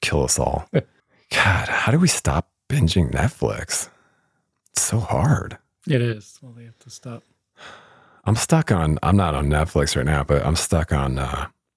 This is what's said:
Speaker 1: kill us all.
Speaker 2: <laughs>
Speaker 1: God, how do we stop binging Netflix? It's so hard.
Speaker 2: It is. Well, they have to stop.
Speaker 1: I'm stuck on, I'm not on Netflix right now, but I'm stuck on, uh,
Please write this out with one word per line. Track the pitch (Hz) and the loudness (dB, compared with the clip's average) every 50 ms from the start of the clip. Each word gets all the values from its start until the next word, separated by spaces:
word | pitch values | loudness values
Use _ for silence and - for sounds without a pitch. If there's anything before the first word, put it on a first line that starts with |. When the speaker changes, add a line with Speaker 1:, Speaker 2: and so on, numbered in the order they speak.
Speaker 1:
kill | - - - 73 69 | -6 -2 0 0 0
us | - - | 0 0
all. | - 65 64 69 76 80 - | 0 0 -2 -2 -4 -6 -2
Speaker 2:
<laughs> | - | -2
Speaker 1:
God, | 151 - _ _ _ _ _ _ _ _ - - - - 98 92 - - | -2 -2 _ _ _ _ _ _ _ _ -6 -2 0 2 2 2 0 0
how | - - - - 104 | -2 -4 -2 0 2
do | 123 165 | 2 4
we | 185 | 4
stop | 165 - - - - 69 82 - _ _ _ _ - | 2 2 0 0 0 0 0 -2 _ _ _ _ -2
binging | 131 147 82 80 - 92 80 62 | 0 2 2 2 2 2 0 0
Netflix? | - 71 78 139 - - - 110 - - - - - - - - _ _ _ _ _ _ _ _ _ _ _ _ _ _ _ _ | 0 0 -2 -2 -2 -2 -2 -2 -2 -4 -6 -6 -6 -6 -6 -8 _ _ _ _ _ _ _ _ _ _ _ _ _ _ _ _
It's | - - | -4 -2
so | - - 110 113 | -2 0 0 -2
hard. | 98 - 107 127 107 156 120 92 - - - - _ _ _ _ - | 0 0 0 2 2 2 2 0 0 -8 -14 -16 _ _ _ _ -4
Speaker 2:
It | - 143 120 | 0 0 0
is. | 120 117 110 107 101 - - - | 0 -2 -4 -8 -12 -20 -20 -20
Well, | - 123 | -20 -20
they | 117 120 117 | -20 -20 -20
have | 117 117 _ | -20 -20 _
to | - 123 | -20 -20
stop. | - - - 123 117 117 _ _ _ _ _ _ _ - - - - - - - - _ _ _ _ _ - | -20 -20 -18 -18 -18 -18 _ _ _ _ _ _ _ -20 -20 -20 -20 -20 -20 -20 -20 _ _ _ _ _ 0
Speaker 1:
I'm | 104 107 | 0 0
stuck | 117 - - 165 160 - - | 0 2 2 2 2 2 2
on, | 104 85 80 78 76 - | 2 2 2 0 0 0
I'm | - 85 98 | 2 2 4
not | 101 92 80 71 | 4 2 2 0
on | 69 73 | -2 0
Netflix | 71 76 73 80 - - 76 71 69 - | 0 2 0 0 0 0 0 0 2 0
right | 73 65 | -2 0
now, | 73 78 71 67 | 0 0 0 0
but | - 71 69 - | 0 0 0 2
I'm | 71 80 | 0 -2
stuck | - - - - 82 80 - - | -2 0 0 0 0 0 0 0
on, | 69 69 67 65 | -2 0 -2 -2
uh, | 65 67 60 62 67 65 - _ _ _ _ _ | -4 -4 -6 -6 -8 -10 -12 _ _ _ _ _